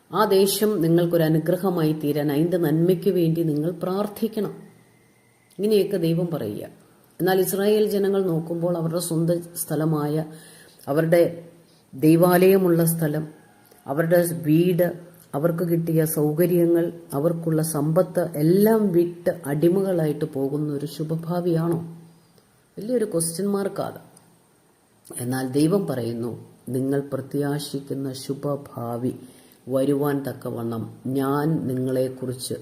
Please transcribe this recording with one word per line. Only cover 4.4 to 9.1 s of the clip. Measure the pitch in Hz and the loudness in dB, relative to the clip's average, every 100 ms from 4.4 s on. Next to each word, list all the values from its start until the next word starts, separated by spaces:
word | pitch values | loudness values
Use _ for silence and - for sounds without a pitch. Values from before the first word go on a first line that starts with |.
| 185 - - - _ _ _ _ _ _ _ - | -6 -8 -18 -20 _ _ _ _ _ _ _ -4
ഇങ്ങനെയൊക്കെ | 202 214 185 196 | 2 2 2 0
ദൈവം | 165 165 180 | 0 2 0
പറയുക. | 151 110 104 - - _ _ _ - | -4 -6 -8 -12 -16 _ _ _ -4
എന്നാൽ | 175 190 | 2 2
ഇസ്രായേൽ | 180 196 202 214 208 | 2 0 2 2 2
ജനങ്ങൾ | 202 196 196 | 2 0 2
നോക്കുമ്പോൾ | 190 165 165 170 170 175 | 0 -2 -2 -4 -2 -2
അവരുടെ | 160 170 | -2 -4
സ്വന്തം | 170 | -2